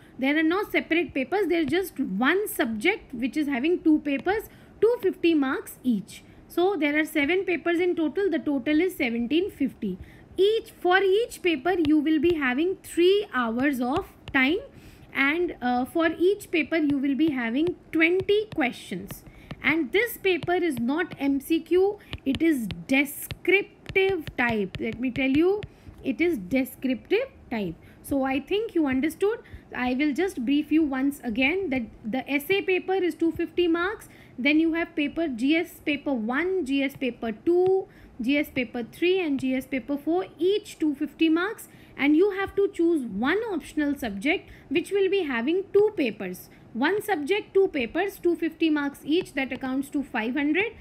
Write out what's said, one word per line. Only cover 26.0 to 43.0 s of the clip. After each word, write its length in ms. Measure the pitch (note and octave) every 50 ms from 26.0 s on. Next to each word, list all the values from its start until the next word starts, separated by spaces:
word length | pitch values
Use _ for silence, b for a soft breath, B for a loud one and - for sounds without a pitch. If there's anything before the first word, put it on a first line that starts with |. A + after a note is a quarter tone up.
| B
it 180 | - B3 -
is 160 | D#4+ F4 E4 A#3
descriptive 880 | F3+ F3 B3+ C4 C4 B3+ - - - B3+ C4 A3 - - E4 G#4+ C5+ C5+ - - - -
type. 240 | B3 A3 G3+ F3 D#3+ - B B B B
So 220 | B - C#4+ C#4 C4
I 160 | C4+ C4+ C#4+
think 340 | C#4+ - F#4 G#4 A4+ A4 -
you 140 | E4+ D#4 C4+
understood. 520 | B3+ C4+ B3+ D#4+ D4+ - G4 G4+ A4+ A#4 - B B B B B -
I 180 | - B3 B3+ B3+
will 180 | B3+ D4+ D4+ C#4
just 320 | C#4 F4+ G4 F#4 - A#3+
brief 260 | A3 C#4+ D4 D4 -
you 120 | D4+ D#4 E4
once 360 | C#4 C4 C4 C4+ C#4+ C#4 - -
again 460 | B3 G#3 A#3+ C4 C4+ E4+ F#4+ G4 E4
that 120 | C4 C4 A3+ G#3 - - -
the 220 | A3+ G#3 C4 - -
essay 300 | C4+ C#4+ C#4+ - G4 G4
paper 320 | E4 G4 F#4 F4+ F4+ - F#4+
is 220 | F#4+ F#4 E4+ D#4
two 160 | - E4+ E4 D#4+
fifty 340 | - E4+ - - - F4 F4
marks. 400 | D#4+ E4+ F4 F#4+ A4 - - - B B B B B B
Then 220 | A#3 C#4+ D4+ D#4
you 140 | E4 E4 D#4
have 220 | E4 E4+ E4+ -
paper 320 | - D4 C#4+ - D#4+ E4 D#4+
G 300 | B3+ G#3 A#3+ C4+ D#4+ E4
S 240 | E4+ E4 - - -
paper 300 | - D4 C#4 - D4+ C#4
one, 520 | A#3 G#3+ A3 - C#4+ E4+ F#4 F#4+ F#4+ D#4
G 160 | A#3+ C#4 C#4
S 140 | C4+ C4+ -
paper 380 | - C#4 B3 A#3 - - A3+ A3
two, 540 | G#3+ - E4 F4 F4+ F#4 F#4 F#4+ F#4+ F#4+ B B B B B B -
G 160 | A#3 A3+ C#4+ D4
S 120 | D4+ -
paper 340 | - C4+ B3 - - A#3+ A#3+
three 360 | A#3+ - - E4 F4 F#4 F#4+
and 200 | F4+ D#4 C#4 B3+
G 140 | A#3+ C4 C4
S 100 | B3+ B3+
paper 320 | - - C4 A#3+ - C#4+ C#4+
four, 280 | - D#4 E4 F4+ F#4+ - - -
each 420 | D#4 F#4 G4+ G#4 - - - -
two 160 | D#4+ D4+ C#4
fifty 320 | - D4+ D4+ - - D#4+ E4
marks, 400 | D#4 E4 F4 G#4 A#4 - - - B B B B B B
and 180 | B3+ C#4+ D4+
you 160 | D4+ F#4+ G#4
have 240 | F#4+ F#4+ G4 F#4+ -
to 140 | - G4+ -
choose 360 | - - E4+ E4 F4 D4+